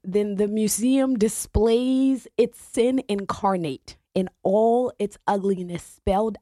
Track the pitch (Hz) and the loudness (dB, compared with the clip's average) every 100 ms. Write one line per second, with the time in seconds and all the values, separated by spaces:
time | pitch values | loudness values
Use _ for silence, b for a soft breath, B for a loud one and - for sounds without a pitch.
0 | 190 208 208 196 208 214 208 202 247 269 | -4 -2 -2 -2 -2 0 -2 0 0 2
1 | 262 240 220 - - - 226 233 254 262 | 0 0 0 -2 -2 0 2 2 2 2
2 | 269 254 - - 240 - - 254 240 262 | 2 0 -2 0 0 -2 -6 0 2 0
3 | - 202 190 - 196 185 156 131 - - | -2 -4 -4 -2 0 0 -4 -8 -14 -20
4 | _ 190 185 - - 208 226 240 247 - | _ -4 -4 -4 0 2 4 2 0 -4
5 | 202 - - 202 196 185 180 170 - - | -6 -4 -4 0 0 -2 -4 -10 -12 -8
6 | 202 190 220 196 | -2 0 0 -4